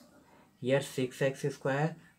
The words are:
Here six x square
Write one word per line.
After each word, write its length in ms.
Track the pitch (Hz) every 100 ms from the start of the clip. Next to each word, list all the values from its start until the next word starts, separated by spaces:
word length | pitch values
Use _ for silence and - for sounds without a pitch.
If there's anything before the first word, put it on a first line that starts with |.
| - - - - - _
Here 200 | 123 139
six 420 | 151 - 127 -
x 200 | 135 131 143
square 440 | - 139 135 160 - -